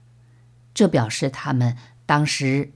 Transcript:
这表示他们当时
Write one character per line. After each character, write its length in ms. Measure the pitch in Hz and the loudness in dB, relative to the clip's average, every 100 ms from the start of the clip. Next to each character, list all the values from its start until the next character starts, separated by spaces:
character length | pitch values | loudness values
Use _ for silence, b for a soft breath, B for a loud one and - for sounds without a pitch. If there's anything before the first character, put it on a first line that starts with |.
| _ b b b b _ _ | _ b b b b _ _
这 160 | - 196 | 2 2
表 220 | 160 113 | 2 0
示 180 | - 135 | -2 -6
他 240 | - 151 | -6 -2
们 240 | 127 123 120 B B - | 0 0 -2 B B -2
当 180 | 147 | 0
时 480 | 147 - 135 139 - | 0 -2 -2 -2 -4